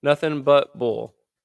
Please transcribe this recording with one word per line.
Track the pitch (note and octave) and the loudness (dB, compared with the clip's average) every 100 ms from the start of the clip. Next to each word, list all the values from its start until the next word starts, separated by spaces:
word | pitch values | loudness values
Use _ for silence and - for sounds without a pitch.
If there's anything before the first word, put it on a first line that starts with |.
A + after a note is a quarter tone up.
Nothing | C#3+ D3 D#3+ D3+ | 0 0 -2 -4
But | C#3 C#3+ - - | 2 2 2 -6
Bull. | B2 A2 A#2 _ _ _ | -4 -4 -8 _ _ _